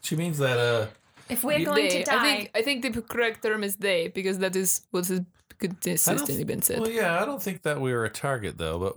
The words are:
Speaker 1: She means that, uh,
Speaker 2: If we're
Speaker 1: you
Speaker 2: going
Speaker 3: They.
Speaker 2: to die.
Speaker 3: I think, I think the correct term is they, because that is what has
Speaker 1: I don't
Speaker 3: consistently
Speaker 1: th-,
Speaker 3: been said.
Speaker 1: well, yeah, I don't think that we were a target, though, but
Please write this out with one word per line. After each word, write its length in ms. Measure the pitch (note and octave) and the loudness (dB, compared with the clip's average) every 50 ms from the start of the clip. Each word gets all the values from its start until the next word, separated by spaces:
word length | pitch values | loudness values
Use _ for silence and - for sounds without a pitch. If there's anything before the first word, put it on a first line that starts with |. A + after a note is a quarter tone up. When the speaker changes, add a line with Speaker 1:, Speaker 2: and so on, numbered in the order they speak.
Speaker 1:
She 120 | - - E3 | -6 -4 -2
means 240 | D#3+ E3+ F3 D#3 C#3+ | -2 0 0 0 2
that, 200 | C3+ B2+ B2 A#2+ | 2 2 4 4
uh, 280 | A#2+ A#2+ A#2 A2+ G#2+ - - - _ _ _ - - - | 4 4 4 2 0 -2 -6 -14 _ _ _ -18 -8 -6
Speaker 2:
If 140 | B3 - | -4 -2
we're 160 | A#3+ C#4+ D4 D4+ | 0 0 2 2
Speaker 1:
you 80 | E4 | 2
Speaker 2:
going 220 | D4 D4 C#4+ - F3+ | 2 2 4 4 4
Speaker 3:
They. 100 | F3+ - | 2 2
Speaker 2:
to 60 | - | 2
die. 120 | D4 C4+ | 2 2
Speaker 3:
I 60 | B3 | 4
think, 280 | A#3 D4 C#4+ G#3 G3+ - - | 4 2 2 0 -2 -2 -2
I 80 | A3 | 0
think 200 | A3+ C#4 C#4 A#3 B3+ B3+ A3 | 0 0 0 0 -2 -2 -2
the 80 | A#3 | -4
correct 400 | A3+ - - A#3 A#3 A3+ A3+ - | -4 -2 0 0 0 0 0 -2
term 220 | - A3 G#3+ G#3+ G3+ | -2 -2 0 0 -2
is 100 | G3+ G3 | -4 -4
they, 320 | - G3 G3+ F#3 E3 E3 | -2 0 2 2 2 0
because 320 | F#3 - F#3+ F#3+ F#3+ G3 F#3 | -2 -4 -2 -2 0 0 0
that 160 | F#3+ F#3 F3+ | 0 0 0
is 280 | F#3 F#3+ F3+ - - - _ | 0 2 2 0 -2 -2 _
what 160 | - F3+ F3+ F#3+ | -2 -2 0 0
has 100 | F#3 F3+ F3+ - _ _ _ - - - | 0 -2 -2 -4 _ _ _ -20 -8 -6
Speaker 1:
I 40 | - | -6
don't 140 | F3 F#3 - | -6 -4 -4
Speaker 3:
consistently 540 | - F3 F3 E3 - F3 - C#4 D4 - - | -4 -2 0 2 2 2 2 0 0 -2 -2
Speaker 1:
th-, 120 | - D#3 | -2 -2
Speaker 3:
been 160 | - - - | -2 -2 0
said. 180 | - - - - | 0 0 0 0
Speaker 1:
well, 100 | A3+ A3+ | 0 0
yeah, 320 | A#3 A3+ G3+ E3+ E3 F3+ | 0 0 0 2 2 0
I 20 | G#3+ | 0
don't 160 | C#4+ C#4 G#3 | -2 -4 -4
think 220 | - G3+ F3 - | -6 -6 -6 -2
that 180 | - D3+ D3 C#3 | -2 -2 -2 0
we 120 | C3+ C3 | 0 0
were 120 | B2 A#2 A2+ | 0 0 0
a 60 | G#2 | -2
target, 480 | - - - C#3+ C3+ A#2+ G2+ E2 G#1+ E2 | -4 -4 -2 -2 -2 -2 -4 -6 -4 -4
though, 200 | E2 D#2+ E2 E2+ | -4 -2 -2 -2
but 160 | F#2 G2 - | -2 -4 -4